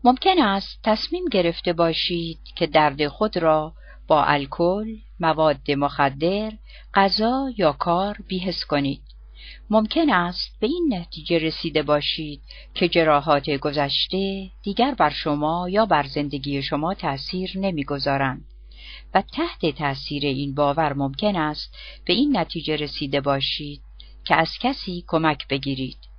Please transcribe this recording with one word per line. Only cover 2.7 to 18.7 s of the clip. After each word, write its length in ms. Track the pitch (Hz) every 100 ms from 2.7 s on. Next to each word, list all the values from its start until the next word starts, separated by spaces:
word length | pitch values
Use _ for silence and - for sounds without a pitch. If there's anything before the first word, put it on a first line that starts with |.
| 156 151 139 147
خود 300 | - 214 185
را 360 | 165 156 156 - - - -
با 160 | 160
الکل، 640 | - 147 139 - 175 196 220 220 - -
مواد 520 | 165 156 156 139 -
مخدر، 800 | 143 143 139 143 135 165 196 214 220 - - -
غذا 580 | - 196 202 220 262 269 226
یا 140 | 165
کار 460 | 143 180 175 202 208 -
بی‌حس 380 | 185 185 165 -
کنید. 360 | 143 139 143 - - - - - - -
ممکن 400 | 214 220 311 311
است 500 | 190 175 180 - -
به 80 | 220
این 260 | 349 330
نتیجه 440 | 190 170 - 151 165
رسیده 460 | 160 156 165 151
باشید 580 | 143 147 143 - 151 143 - - -
که 160 | - 175
جراحات 600 | 170 156 147 147 143 139
گذشته 1000 | 139 151 143 143 - - 185 196 196 190 -
دیگر 320 | - 196 254 277
بر 140 | 151
شما 600 | 147 160 147 151 170 180
یا 160 | 196 220
بر 180 | 156
زندگی 580 | 139 147 147 143 139 139
شما 320 | 135 147 160
تأثیر 640 | 196 165 135 - 180 185 185
نمی‌گذارند 880 | 196 165 139 143 143 139 135 139 - - -